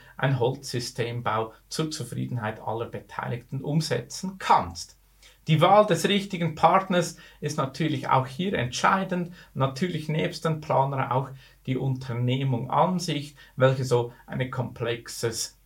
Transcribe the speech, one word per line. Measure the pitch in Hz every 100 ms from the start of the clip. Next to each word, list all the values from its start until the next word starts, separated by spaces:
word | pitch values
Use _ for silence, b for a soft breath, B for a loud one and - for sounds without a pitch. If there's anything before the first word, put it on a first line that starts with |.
| B -
ein | 139 131
Holzsystembau | 120 139 - 127 - - 117 120 113 110 110 B _
zur | - 160
Zufriedenheit | - 127 127 127 123 107 110
aller | - 113 117
Beteiligten | 110 - - 127 123 - 135
umsetzen | - 151 156 127 - - 190 -
kannst. | - 180 90 - - _ _ b b b -
Die | 151
Wahl | 180 208 208
des | 165 202
richtigen | 202 - 170 165
Partners | - 165 190 190 180 - - B B
ist | 147 151
natürlich | 131 - 151 131 -
auch | 131 127
hier | - 185
entscheidend. | - 123 - - 190 185 180 170 B B
Natürlich | 135 131 - 185 156 -
nebst | 156 180 -
dem | 165 156
Planer | - 135 139 135 131
auch | 127 135 B B B -
die | 127
Unternehmung | 135 127 - 120 123 135 135 117 -
an | 139 180 180
sich, | - 143 143 B B -
welche | 131 131
so | 127 123 120 B -
ein | 131 127
komplexes | 127 117 - 117 117 - - 113 113 - -